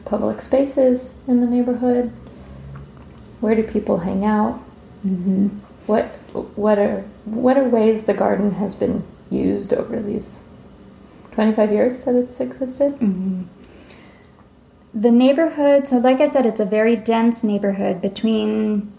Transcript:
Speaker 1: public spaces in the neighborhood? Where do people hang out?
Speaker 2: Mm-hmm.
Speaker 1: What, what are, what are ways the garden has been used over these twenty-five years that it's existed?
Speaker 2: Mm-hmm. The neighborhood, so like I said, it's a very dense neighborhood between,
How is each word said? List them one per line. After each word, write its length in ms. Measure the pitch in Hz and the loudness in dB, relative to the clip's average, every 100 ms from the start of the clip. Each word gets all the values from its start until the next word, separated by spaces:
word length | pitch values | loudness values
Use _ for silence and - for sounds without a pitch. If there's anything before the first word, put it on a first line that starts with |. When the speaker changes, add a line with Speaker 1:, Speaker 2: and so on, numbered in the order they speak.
| - | -6
Speaker 1:
public 360 | 208 208 214 | -4 -2 -4
spaces 720 | - 262 277 277 262 247 - - - | 0 0 2 2 2 2 -4 -12 0
in 120 | 240 | 0
the 60 | 240 | 2
neighborhood? 640 | 247 240 226 247 247 240 - - - - - - - - - - - - - | 0 0 0 0 0 -2 -6 -18 -20 -20 -18 -16 -18 -18 -20 -20 -20 -20 -4
Where 120 | 220 | 0
do 80 | 220 | 2
people 380 | 220 208 - 196 | 0 -2 -2 -2
hang 260 | 180 190 208 | -2 -2 0
out? 360 | 214 220 254 - - - - 196 | 2 0 -4 -12 -20 -20 -8 -4
Speaker 2:
Mm-hmm. 440 | 185 185 190 202 - - - - | -2 0 0 0 -2 -14 -12 -2
Speaker 1:
What, 200 | 214 - - - - - - | -2 -2 -8 -14 -10 -10 -2
what 220 | 208 208 | 0 2
are, 220 | 202 196 202 - 208 | 2 -2 -8 -14 -10
what 340 | 220 247 277 | -2 2 2
are 40 | |
ways 420 | 254 226 220 220 - | 2 4 2 2 0
the 80 | 190 | 0
garden 380 | 214 190 208 | 0 0 0
has 200 | 175 202 | -2 -4
been 300 | - 208 - - - - | -4 -2 -2 -6 -14 -8
used 420 | 131 190 202 - | -2 0 -2 -2
over 280 | - - 220 | -2 -2 -6
these 420 | 202 202 - - - - - - - - - - - | -6 -8 -8 -16 -20 -20 -20 -20 -20 -20 -20 -20 -10
twenty-five 400 | - 220 220 214 | -2 0 2 2
years 340 | 208 240 247 - | 2 0 -2 0
that 100 | 247 | 0
it's 240 | 247 - | 0 -4
existed? 540 | 254 - 262 262 285 | -8 -6 -8 -2 -2
Speaker 2:
Mm-hmm. 500 | 277 214 180 190 185 180 - - - - - - - - - - _ _ _ _ 226 | 0 -2 -2 -2 -4 -8 -14 -20 -20 -20 -20 -20 -20 -20 -20 -20 _ _ _ _ 0
The 160 | 233 | 4
neighborhood, 720 | 233 254 285 320 302 285 285 277 | 6 6 4 2 2 4 4 4
so 120 | 254 | 2
like 240 | 254 262 | 4 4
I 40 | 294 | 2
said, 220 | 285 233 | 2 2
it's 120 | 208 | 0
a 60 | 202 | 0
very 300 | 214 220 226 | 2 2 2
dense 480 | 220 226 233 233 | 0 2 2 0
neighborhood 580 | 220 208 202 196 196 180 | 0 0 0 -2 -2 -2
between, 920 | 196 - 220 220 214 214 214 208 208 | -4 -2 0 0 0 0 0 -2 -4